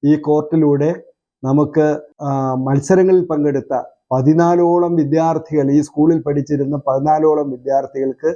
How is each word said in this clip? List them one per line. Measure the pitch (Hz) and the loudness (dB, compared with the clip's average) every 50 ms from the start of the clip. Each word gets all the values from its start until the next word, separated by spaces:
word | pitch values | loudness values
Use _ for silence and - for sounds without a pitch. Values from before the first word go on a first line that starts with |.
| - | 2
ഈ | 143 151 151 151 | 2 0 2 2
കോർട്ടിലൂടെ | 151 151 151 151 151 - 165 156 147 143 143 147 147 175 - - - _ _ _ _ _ _ - | 0 0 0 0 -2 0 0 2 2 2 2 0 -2 -2 -4 -10 -20 _ _ _ _ _ _ -4
നമുക്ക്, | 131 139 147 151 147 147 160 151 151 151 147 - - _ _ 151 | 0 2 2 0 2 2 0 2 2 0 -2 -6 -16 _ _ -8
ആ, | 143 139 135 135 131 131 131 131 | -6 -4 -4 -4 -4 -4 -4 -2
മത്സരങ്ങളിൽ | 131 139 139 143 - 190 185 190 185 185 185 175 175 | -2 -2 -2 0 2 2 2 4 4 4 2 2 0
പങ്കെടുത്ത | 165 147 147 147 143 139 - - 139 123 - - _ _ _ _ 127 | -4 -2 -2 -2 -2 -2 -4 -4 -6 -6 -6 -8 _ _ _ _ -4
പതിനാലോളം | 131 131 143 156 165 170 170 175 175 175 170 170 175 180 175 175 165 | 0 2 2 2 4 2 2 2 2 2 2 2 2 0 0 0 -2
വിദ്യാർത്ഥികൾ, | 151 139 147 160 160 165 165 156 160 - 156 151 139 135 139 | 0 0 0 0 0 0 -2 -2 -6 -4 -2 -2 0 2 2
ഈ | 151 147 | 0 0
സ്കൂളിൽ | 143 _ - 151 160 165 160 131 | -2 _ 0 2 2 2 0 0
പഠിച്ചിരുന്ന | 151 143 143 135 - 147 135 143 135 147 143 143 | -2 -4 -4 -2 -2 -2 -4 -2 -2 -4 -6 -4
പതിനാലോളം | - 131 135 135 151 156 156 156 156 151 147 147 139 131 | -2 -2 -2 0 0 0 2 4 2 2 2 -2 -4 -6
വിദ്യാർത്ഥികൾക്ക് | 123 123 135 135 135 135 131 - 135 135 135 127 _ - 156 170 | -10 -6 -2 0 0 -2 -2 -6 -4 -4 -4 -4 _ -4 -4 -4